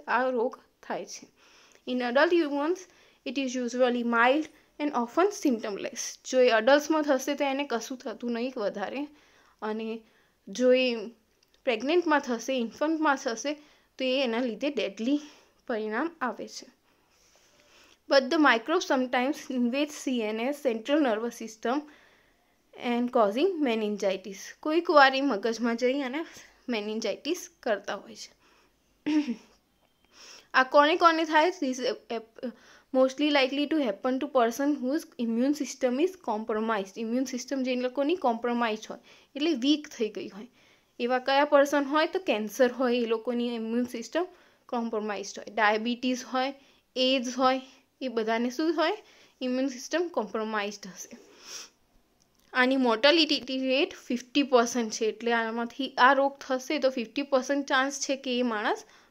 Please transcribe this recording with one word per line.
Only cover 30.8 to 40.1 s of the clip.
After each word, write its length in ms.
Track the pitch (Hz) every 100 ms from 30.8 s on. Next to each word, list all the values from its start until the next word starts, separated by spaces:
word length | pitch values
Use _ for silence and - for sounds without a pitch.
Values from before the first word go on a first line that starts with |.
| 294 349
કોને 280 | 339 320
થાય? 260 | 320 311 330
This 300 | 359 269 254
is, 60 | 254 269 -
uh, 100 | 233 220 - 247 - - - _ 262
mostly 340 | 262 262 302
likely 360 | 285 262 277 285
to 160 | 320 254
happen 340 | 196 254 262
to 80 | 285
person 480 | 262 233 240 277 285
whose 280 | 247 311 - -
immune 340 | 233 226 262
system 460 | 294 269 - 254 254
is 140 | 359 - -
compromised. 680 | 214 220 214 220 214 190 -
ઇમ્યુન 260 | 226 240
સિસ્ટમ 400 | 262 285 - 269
જે 120 | 254 247
લોકોની 400 | 254 254 277 370
કોમ્પ્રોમાઇઝ 640 | 254 226 240 240 233 214 -
હોય, 100 | - _ - _ 269
એટલે 180 | 311
વીક 340 | 277 269 302 294
થઈ 220 | -
ગઈ 180 | 214